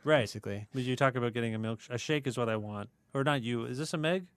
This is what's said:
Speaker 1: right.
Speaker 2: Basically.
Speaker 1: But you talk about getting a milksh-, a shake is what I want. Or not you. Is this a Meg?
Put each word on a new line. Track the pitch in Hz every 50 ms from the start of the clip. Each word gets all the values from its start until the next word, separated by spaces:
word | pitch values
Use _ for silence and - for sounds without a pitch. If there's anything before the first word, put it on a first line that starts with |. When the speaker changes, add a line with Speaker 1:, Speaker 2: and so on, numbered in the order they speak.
| -
Speaker 1:
right. | 147 156 139
Speaker 2:
Basically. | 110 - - 107 - 101 101 104 104 - -
Speaker 1:
But | 131 123
you | 127 127
talk | - 143 131 120
about | 127 120 120 113
getting | 120 117 113 110
a | 110
milksh-, | 110 110 113 - - -
a | 123
shake | 117 - - 151 147 135
is | 135 110
what | 127 120 113
I | 110
want. | 107 104 107 104 104 104 - _ _ _ _ -
Or | 139 135
not | 151 143 131
you. | 113 120 120 117 117
Is | 120 127
this | 131 156 - -
a |
Meg? | 156 151 160 180 190 180 - _